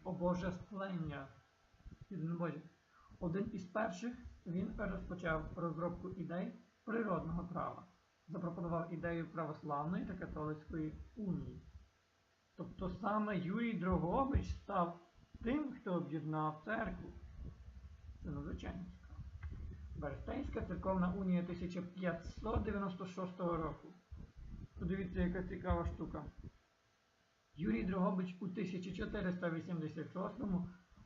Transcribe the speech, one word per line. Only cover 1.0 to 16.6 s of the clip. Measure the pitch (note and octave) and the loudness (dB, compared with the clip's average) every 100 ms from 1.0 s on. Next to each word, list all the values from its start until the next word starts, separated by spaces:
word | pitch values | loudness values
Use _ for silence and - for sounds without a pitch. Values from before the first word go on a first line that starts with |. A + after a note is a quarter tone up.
| D3+ C#3+ C#3 - - _ _ - - - - F#3 D#3+ E3+ E3+ D3 - - _ - - - | -2 -4 -6 -12 -20 _ _ -16 -14 -14 -8 -2 0 2 0 -2 -8 -18 _ -20 -18 -4
Один | F3 F3+ A3+ | 0 2 2
із | G3 F3+ | -2 -2
перших | G#3+ A3 F#3 A#3 B3 - - - | 2 2 0 -2 -4 -10 -10 -2
він | E3+ A3 - | 0 0 0
розпочав | G3+ F3+ F3+ F3+ E3+ D#3+ D3+ - | 0 0 -2 -2 2 2 0 0
розробку | E3+ D#3 F3 F3 F#3 | 0 2 0 0 -4
ідей | F#3 D#3 F3 A3+ - - _ - | -4 -2 0 -2 -4 -16 _ -2
природного | A3+ G#3+ - E3 E3+ F3 | 2 4 2 2 0 0
права, | - C3+ - - - _ _ - | 0 -2 -4 -12 -20 _ _ -6
запропонував | F3 F3 F3 E3+ E3 E3 | -2 -2 0 0 2 0
ідею | E3 E3+ E3+ D#3+ | 0 0 0 0
православної | E3 D#3 D#3 D3+ C#3+ D3+ F#3+ C4+ | -2 -2 -2 0 2 2 2 0
та | |
католицької | F3+ - D#3 D3+ D3+ - D#3+ D#3 D#3 - - | -2 -4 -2 -2 -2 -2 -2 -2 -4 -10 -4
унії. | G3+ D3 B2+ - - - - _ _ _ _ _ _ - | 0 0 0 -8 -12 -16 -18 _ _ _ _ _ _ -8
Тобто | F3+ - F#3 | -8 -2 -2
саме | - G#3 G#3+ G#3 F#3+ | 0 2 4 4 2
Юрій | D#3 G#3+ A#3 | 2 2 2
Дрогобич | F#3 F3+ F3 D#3+ A3+ C4 C#4 - | 2 4 6 6 4 6 6 4
став | - - G3 F3 - - - - - | -4 0 4 4 2 -12 -20 -18 -4
тим, | A3 C#4+ C#4 | 2 2 2
хто | - G#3 | -2 2
об'єднав | F3 C#3+ D#3 D3+ D#3 D#3 D3+ | 2 2 0 0 2 2 0